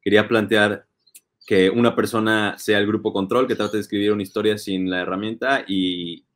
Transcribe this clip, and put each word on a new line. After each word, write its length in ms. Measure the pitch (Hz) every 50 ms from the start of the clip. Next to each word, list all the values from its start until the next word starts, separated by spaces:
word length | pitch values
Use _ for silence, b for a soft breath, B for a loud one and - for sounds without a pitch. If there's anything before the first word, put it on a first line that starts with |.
Quería 260 | _ 104 104 104 104
plantear 580 | 104 117 110 104 101 110 107 104 104 101 - _ _ _ _ _ _ _ - _ _ _ _ _
que 240 | - 110 95 92 -
una 260 | - 117 120 117 113
persona 640 | - 107 107 - 110 110 110 110 110 107 101 -
sea 200 | - - - 104
el 100 | 101 101
grupo 260 | 104 107 104 - 107 -
control, 340 | 101 98 95 117 123 131
que 80 | 123 110
trate 220 | 104 104 101 107
de 40 | 107
escribir 300 | 101 - 107 101 101 104
una 120 | 104 104 98
historia 340 | 95 _ 107 107 107 107
sin 320 | 104 - 104 95 92 92 92
la 120 | 92 90
herramienta 640 | 90 92 92 98 104 110 113 - 127 131 139 127 -
y 580 | - 98 95 92 90 90 87 87 85 82 - _ _ _